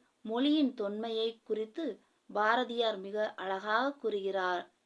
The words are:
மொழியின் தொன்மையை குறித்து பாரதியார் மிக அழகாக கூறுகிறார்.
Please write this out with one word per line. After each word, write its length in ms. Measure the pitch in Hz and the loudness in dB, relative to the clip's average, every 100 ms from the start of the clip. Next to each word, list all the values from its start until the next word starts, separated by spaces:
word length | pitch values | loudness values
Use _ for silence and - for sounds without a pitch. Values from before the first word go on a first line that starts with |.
| _ _ | _ _
மொழியின் 540 | 214 233 285 311 262 | -4 0 4 4 4
தொன்மையை 640 | - 202 214 226 220 226 226 | 2 -4 -4 -4 -2 -2 -4
குறித்து 560 | - 214 220 330 294 - _ _ - | -4 -2 -4 -4 -6 -6 _ _ -6
பாரதியார் 680 | 208 214 240 240 240 226 202 | 0 4 4 2 0 0 0
மிக 360 | 196 208 214 | -4 -2 -2
அழகாக 580 | - 185 190 208 220 269 | -4 -4 -4 0 2 2
கூறுகிறார். 760 | 277 220 202 190 190 185 175 - _ | -2 -2 -2 -2 -2 0 -2 -6 _